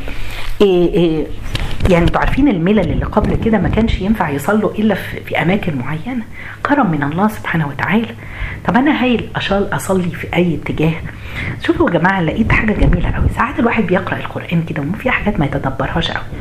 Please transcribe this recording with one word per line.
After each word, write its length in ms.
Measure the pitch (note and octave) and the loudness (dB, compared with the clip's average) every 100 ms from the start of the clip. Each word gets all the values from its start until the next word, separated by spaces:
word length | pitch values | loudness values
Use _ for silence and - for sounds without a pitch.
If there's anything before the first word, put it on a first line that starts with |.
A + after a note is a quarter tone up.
| - - - - - - | -2 -2 -2 -2 -2 4
إيه، 320 | G3+ F3+ E3+ | 4 4 4
إيه، 320 | E3 E3+ D#3 - - - - - - - | 4 2 2 -4 -6 -6 -4 -2 0 4
يعني 160 | E3+ F3 | 4 4
انتوا 140 | C3+ | 2
عارفين 260 | D3 B3+ C#4+ | 2 4 2
الملل 320 | F3+ F3 G#3+ | 4 2 2
اللي 260 | D#3+ B2+ - | 2 0 0
قبل 300 | G#3+ G3+ - A3 | 0 2 0 2
كده 120 | G#3+ | 2
ما 120 | D3 | 2
كانش 320 | G#3+ A3+ - | 2 2 0
ينفع 280 | F#3+ A3 E3 | 0 0 0
يصلوا 420 | C#3+ G3+ G#3+ G#3 | -2 0 0 0
إلا 240 | G#3 G#3+ F3+ | 0 0 0
في، 240 | - - - | -4 -10 -6
في 160 | A2+ | -2
أماكن 340 | D#3 G#3 F3 C3+ | 0 0 0 -4
معينة، 480 | B2 D#3+ A#3 B3+ - - - - - | -4 -6 -6 -6 -8 -12 -14 -8 0
كرم 260 | C#4+ G3+ | 2 2
من 120 | D3 | 2
الله 240 | C#3+ D#3+ G#3+ | -2 0 0
سبحانه 400 | - - E3 C#3+ | 0 -4 -2 -2
وتعالى. 400 | - - G#3+ A3 - - - - - - | -4 0 0 0 -8 -12 -8 -8 -4 2
طب 100 | A3+ | 4
أنا 260 | D4 - | 4 2
هاي 120 | B3 G#3+ | 2 0
الأشال 600 | - D3 - G3 G3 F3 | -2 -6 -2 0 0 -2
أصلي 340 | - F#3+ F3 | 0 0 0
في 260 | - F2 - | -6 -4 0
أي 200 | F3+ B2 | 0 0
اتجاه؟ 300 | - - D#3+ D#3+ - - - - - - - | -4 0 0 0 -8 -10 -10 -8 -6 -4 -2
شوفوا 240 | E4+ C#4+ | 2 2
يا 80 | F3 | 4
جماعة، 220 | F#3 G3 | 2 2
لقيت 300 | D#3 - A3+ | 0 0 2
حاجة 220 | - A3 | 2 2
جميلة 380 | F#3 - F3 - | 4 4 4 2
قوي. 140 | - - - | 2 0 2
ساعات 240 | A#3+ D4+ | -2 2
الواحد 240 | A#3 A3+ | 0 2
بيقرأ 340 | F3 F#3 F3+ B2+ | 2 0 0 -6
القرآن 460 | - F3 - E3+ | -6 -8 -2 -2
كده 200 | D#3+ D#3 C#3+ | -2 -4 -4
وفي 180 | G#3 B3+ | -2 -2
حاجات 280 | - G#3 - | 0 0 0
ما 60 | C#3+ | -2
يتدبرهاش 640 | C3+ C3+ - C3+ E3+ - | -2 -4 -2 -2 -2 -2
قوي. 120 | - - - | -4 -8 -8